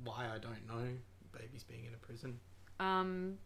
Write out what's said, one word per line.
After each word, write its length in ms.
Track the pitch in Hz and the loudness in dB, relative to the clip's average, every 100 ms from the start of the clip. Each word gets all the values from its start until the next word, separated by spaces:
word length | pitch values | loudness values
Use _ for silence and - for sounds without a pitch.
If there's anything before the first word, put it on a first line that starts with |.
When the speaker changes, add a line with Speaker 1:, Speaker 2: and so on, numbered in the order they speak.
Speaker 1:
Why, 240 | 120 113 120 | -4 0 0
I 40 | 110 | 0
don't 300 | 117 113 107 | -2 -4 -2
know. 200 | 117 123 123 120 - - 113 | 0 2 0 -6 -14 -14 -10
Babies 260 | 117 127 | -8 -8
being 220 | - 117 117 | -8 -8 -8
in 80 | |
a 40 | 117 | -8
prison. 420 | - 117 127 120 - - - - | -8 -6 -4 -6 -8 -16 -14 2
Speaker 2:
Um. 580 | 190 190 185 185 185 196 | 6 8 8 4 2 0